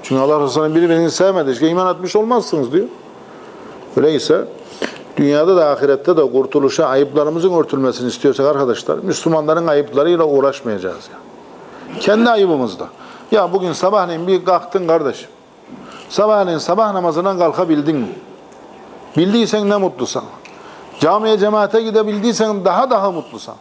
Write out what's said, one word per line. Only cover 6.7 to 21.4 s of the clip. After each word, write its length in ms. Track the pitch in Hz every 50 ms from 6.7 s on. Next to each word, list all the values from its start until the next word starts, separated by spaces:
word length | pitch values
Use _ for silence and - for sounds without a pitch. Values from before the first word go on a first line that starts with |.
| - - 160
ayıplarımızın 680 | 139 131 135 143 143 - 151 147 151 156 170 165 190 180
örtülmesini 540 | 165 151 - - 135 135 127 117 - 123 123
istiyorsak 380 | 110 - - 143 127 - 139
arkadaşlar, 520 | 143 151 139 139 123 113 - - - - -
Müslümanların 680 | - 190 - - - 170 165 156 151 151 156 165 170 165
ayıplarıyla 580 | 147 143 143 - 123 135 147 170 175 170 165
uğraşmayacağız 840 | 151 143 139 135 139 135 - - 120 104 98 92 92 87 78 - -
ya. 80 | - - - - - - - - - - - - - - - - - -
Kendi 300 | - - 208 214 233 240
ayıbımızda. 580 | 233 214 196 185 165 139 127 110 90 82 - - - - - - - - - -
Ya 220 | - 220 190 175 175
bugün 200 | 196 185 180 151
sabahleyin 540 | - - 185 208 214 180 175 170 160 170 180
bir 180 | 190 180 170
kalktın 420 | 180 180 170 170 - - 196 180 165
kardeşim. 420 | 160 165 151 135 110 - - - - - - - - - - - - - - - - - - -
Sabahleyin 480 | - - 202 214 214 208 196 180 170 151
sabah 360 | 139 - 175 202 226 214 196
namazından 460 | 190 180 170 156 160 180 196 196 175
kalkabildin 580 | 175 160 - 160 180 170 160 147 143 151 160 143
mi? 120 | 117 95 90 - - - - - - - - - - - - - - - - - - - - 147
Bildiysen 520 | 165 190 202 240 226 202 - 214 208 202
ne 80 | 202 208
mutlu 300 | 196 185 - - 127 -
sana. 180 | - 131 - - - - - - - - - - - - - - - -
Camiye, 380 | - 156 185 214 220 220 220
cemaate 440 | 208